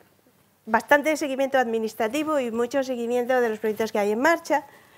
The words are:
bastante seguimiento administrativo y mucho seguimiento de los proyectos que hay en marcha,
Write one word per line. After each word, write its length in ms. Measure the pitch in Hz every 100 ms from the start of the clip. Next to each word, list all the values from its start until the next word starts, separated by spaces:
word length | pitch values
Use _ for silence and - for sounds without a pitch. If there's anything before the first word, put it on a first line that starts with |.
| _ _ _ _ _ _ -
bastante 520 | 220 - 294 285 302
seguimiento 400 | 294 262 269 269
administrativo 800 | 233 226 220 - 220 285 311 302
y 120 | 240
mucho 320 | 226 240 277
seguimiento 580 | 262 247 233 247 240 254
de 80 | 233
los 100 | 214
proyectos 320 | 220 208 220
que 80 | 214
hay 120 | 202
en 100 | 214
marcha, 440 | 294 330 - 302 - - -